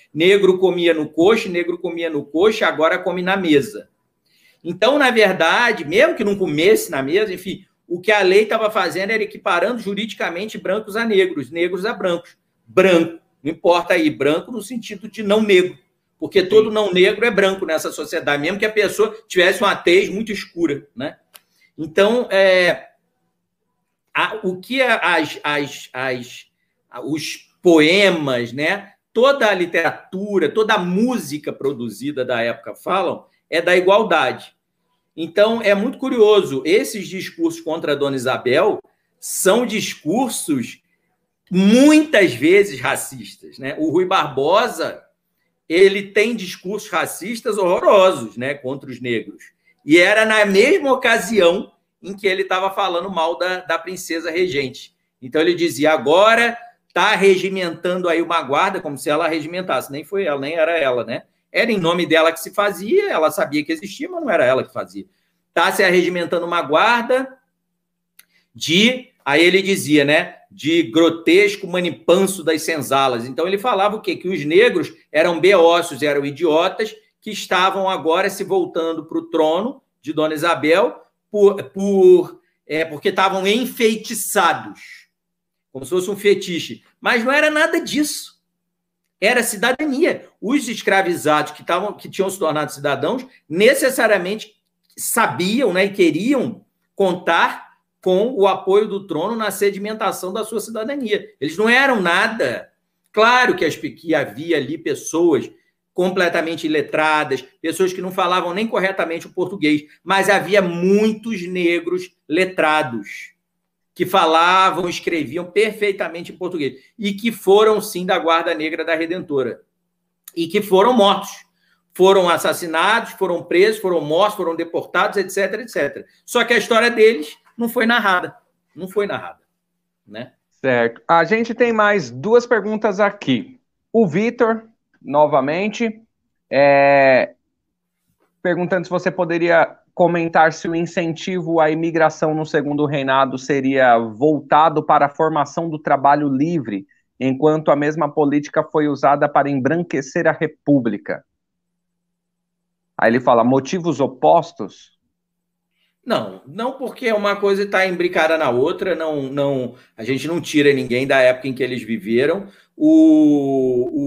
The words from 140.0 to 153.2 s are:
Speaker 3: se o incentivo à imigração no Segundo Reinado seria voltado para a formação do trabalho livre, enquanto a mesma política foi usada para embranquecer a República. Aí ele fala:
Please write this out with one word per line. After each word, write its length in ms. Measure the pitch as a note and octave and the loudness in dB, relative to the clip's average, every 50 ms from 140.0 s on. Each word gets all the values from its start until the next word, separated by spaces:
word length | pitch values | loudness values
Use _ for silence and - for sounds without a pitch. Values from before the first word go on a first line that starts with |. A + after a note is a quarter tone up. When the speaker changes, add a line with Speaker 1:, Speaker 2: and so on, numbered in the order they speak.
| F3+ E3+ F3 F3 E3 E3 E3 F3+ D#3+ D#3+ D#3 | 2 2 2 0 -2 0 2 4 4 4 2
Speaker 3:
se 140 | - - E3+ | -2 -6 -4
o 80 | E3 | -4
incentivo 840 | E3 F3 E3+ - G3 E3+ E3 D#3+ D#3+ - - F#3 F3+ E3 D#3+ E3 E3 | -2 -4 -4 -4 -4 -4 -4 -4 -6 -6 -6 -4 -4 -4 -2 0 2
à 120 | D#3 D#3 | 2 2
imigração 640 | D#3+ E3 E3 E3+ D#3 E3 D#3+ D#3 D#3 - - D#3 D#3 | 0 -2 -2 -2 0 2 2 2 0 0 -2 -2 -2
no 100 | D#3 D#3 | -2 -4
Segundo 400 | D#3 - D#3 C#3+ D3 D3 C#3+ D3+ | -2 -2 -2 -2 -2 -2 -2 -2
Reinado 520 | D3 C#3+ C#3+ C3+ C3+ C3 C3+ C3+ C3 B2+ C3 | 0 -2 -2 -2 0 2 2 2 0 -2 -6
seria 600 | B2+ - D3+ C#3 C3 C3 C3+ C3+ C3 B2+ A#2+ A2+ | -4 -2 -2 0 0 0 2 4 4 6 4 4
voltado 880 | A#2 A2+ G#2+ G#2 C3+ D#3 D#3 C#3 - - - D3 D#3 E3 D#3 D3+ D3+ | 2 -2 -4 0 0 2 2 0 0 2 4 4 4 4 2 0 0
para 240 | - D#3+ D3 C#3+ C#3 | 2 2 2 2 2
a 20 | |
formação 580 | - - D#3+ D#3+ D#3+ D3+ C#3+ C3+ - - E3 E3+ | 0 0 -2 0 0 0 -2 -2 -4 -8 -6 -6
do 120 | D3+ D3+ | -8 -6
trabalho 480 | D3+ D#3 D3 C#3 C3 C#3 C#3+ D3 D3+ C#3+ | -2 0 0 2 4 4 4 4 2 0
livre, 580 | C3+ C3 D3 E3 F3 D#3+ B2+ A2 G#2 F#2+ G2 _ _ _ _ _ _ - | 0 0 0 0 -2 -4 -4 -4 -8 -8 -8 _ _ _ _ _ _ -4
enquanto 520 | B2 C3 C3 C3 C#3+ D#3 D#3 D#3 D#3 C#3 | -2 -2 -2 2 2 2 2 2 2 0
a 40 | C3+ | 0
mesma 360 | C#3+ D3 D3 D#3 D#3+ D#3+ C#3+ | 2 2 -2 -2 -2 -4 -4
política 520 | D3 D#3 D3+ C#3+ C#3 D3 D3 - - D#3+ D3+ | 0 0 0 2 0 -2 -2 -2 -4 -4 -4
foi 240 | - - D#3+ D3+ D3 | -2 -2 -2 -2 -2
usada 400 | C#3+ B2+ C#3+ C#3 C#3+ D3 D3+ C#3+ | -2 0 2 2 2 2 0 0
para 220 | - D3+ C#3 C#3+ | 2 0 0 0
embranquecer 800 | C#3+ C3+ B2 C3+ D#3+ E3+ F3 E3+ - C3+ C3 C3+ - F3 E3 D#3+ | -2 -2 0 0 0 -2 -4 -4 -4 -6 -6 -4 -4 -2 0 0
a 40 | |
República. 920 | D#3 D#3 E3 D3+ - _ - - C#3+ C#3 A#2 A#2 G2+ G2 - - F2+ - _ _ _ _ _ _ _ _ _ _ _ _ _ _ _ _ _ _ _ _ _ _ _ _ _ _ _ _ _ _ _ _ _ _ _ | 0 -2 -4 -6 -6 _ 0 2 2 2 2 0 -4 -6 -6 -8 -10 -10 _ _ _ _ _ _ _ _ _ _ _ _ _ _ _ _ _ _ _ _ _ _ _ _ _ _ _ _ _ _ _ _ _ _ _
Aí 140 | - - A2+ | 0 0 2
ele 100 | A#2 | 2
fala: 240 | B2+ | 2